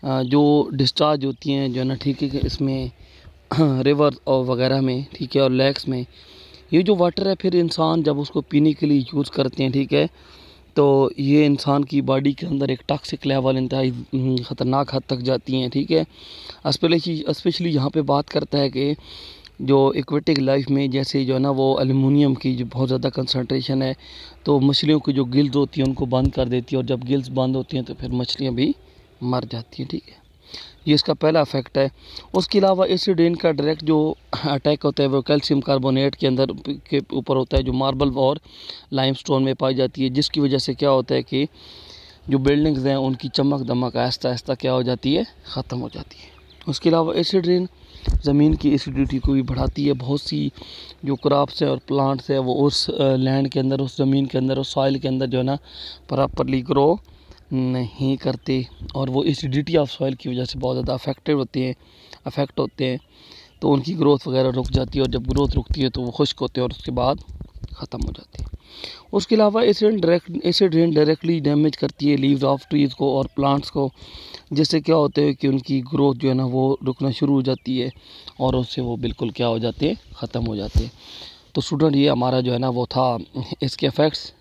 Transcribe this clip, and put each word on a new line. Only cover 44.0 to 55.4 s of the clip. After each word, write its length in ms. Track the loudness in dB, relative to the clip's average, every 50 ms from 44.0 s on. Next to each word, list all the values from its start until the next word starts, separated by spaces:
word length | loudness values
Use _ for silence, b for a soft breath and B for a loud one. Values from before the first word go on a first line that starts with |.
| -2 -2 -4 -4 -4 -4
आहिस्ता 260 | -4 -4 -4 -6 -6
क्या 180 | -4 -2 -2
हो 100 | 0 0
जाती 320 | 0 -2 -4 -2 -2 0 0
है? 120 | 0 -2 -4 -10 -20 -18
ख़त्म 320 | -12 -10 -10 -8 -8 -8 -8
हो 100 | -8 -10
जाती 280 | -12 -14 -16 -16 -18 -20
है। 80 | -20 -20 -20 -20 -20 -20 -20 -14 -8 -8
उसके 200 | -8 0 2 2
अलावा 260 | 4 4 2 0 0
एसिड 320 | -2 -2 0 0 0 2
रेन 220 | 2 2 2 0 -4 -8 B B B B B B B B 0 2
ज़मीन 300 | 2 4 6 6 4 4
की 160 | 2 2 2
acidity 480 | 2 2 0 -4 -2 -2 -2 0 -2 -2
को 140 | 0 2
भी 100 | 0 0
बढ़ाती 440 | 0 0 -2 -2 -2 -2 -2 0 0
है। 60 | 0
बहुत 280 | 0 0 -2 -4 -4 -4
सी 320 | -4 -4 -4 -2 -4 -4 B B B B B B B B B B -4
जो 120 | -4 -4
crops 460 | 0 0 2 2 2 2 0 0 -2
हैं 80 | 0 0
और 80 | 0 -2
plants 520 | _ -2 0 0 2 2 0 -2 -2 -2
हैं 80 | -2 0
वो 160 | 0 0 2
उस, 360 | 2 2 2 2 0 -2 -2
अ, 260 | -2 0 2 2 4
land 320 | 2 2 2 2 2 0 0
के 120 | 0 0
अंदर, 200 | 0 0 0 0
उस 180 | -2 -4 -2 0
ज़मीन 280 | 0 2 2 2 0
के 120 | 0 0 0
अंदर, 200 | 0 0 0 -2
उस 160 | -4 -4 -2
soil 240 | 0 0 0 0 0
के 100 | -2 -2
अंदर 180 | -2 -2 -2
जो 120 | -2 0
है 60 | 0